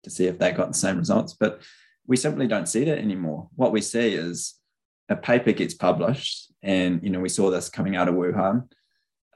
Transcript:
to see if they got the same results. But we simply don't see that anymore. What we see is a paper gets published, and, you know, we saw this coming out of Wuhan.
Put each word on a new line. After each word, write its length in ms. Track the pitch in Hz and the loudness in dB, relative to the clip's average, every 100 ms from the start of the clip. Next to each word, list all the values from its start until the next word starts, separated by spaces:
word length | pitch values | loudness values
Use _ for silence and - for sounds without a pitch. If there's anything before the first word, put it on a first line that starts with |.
to 80 | - | -10
see 160 | - 90 | 0 0
if 120 | 90 | 2
they 120 | 92 | 0
got 180 | - - | 0 -2
the 100 | - | 0
same 200 | - 170 | 0 0
results. 340 | 170 - - - | 2 0 0 0
But 240 | 107 - - - _ _ - | -2 -2 -14 -20 _ _ 0
we 80 | 127 | 0
simply 320 | 151 139 127 | 2 0 0
don't 200 | 107 85 | 0 0
see 140 | 110 | 0
that 140 | 147 - | 0 0
anymore. 500 | 107 95 85 76 - | -2 -2 -4 -6 -8
What 160 | - 123 | 0 2
we 100 | 107 | 2
see 340 | 101 117 120 | 0 0 2
is 400 | 87 85 85 - - _ _ _ _ - | 0 -4 -6 -8 -12 _ _ _ _ -6
a 60 | |
paper 380 | - - 123 - | -4 2 2 4
gets 220 | 104 85 | 0 0
published, 760 | - 90 90 85 139 - - - _ | -2 0 2 0 -2 -4 -10 -14 _
and, 400 | 95 95 90 87 | -2 0 2 0
you 60 | 98 | -2
know, 100 | 92 | -2
we 80 | 92 | -2
saw 220 | - 98 | 2 2
this 180 | 87 - | 2 -4
coming 260 | - 92 | -4 -2
out 140 | 95 90 | 0 2
of 80 | 90 | 2
Wuhan. 520 | 90 90 92 113 127 _ _ _ _ _ _ | 2 2 2 0 -2 _ _ _ _ _ _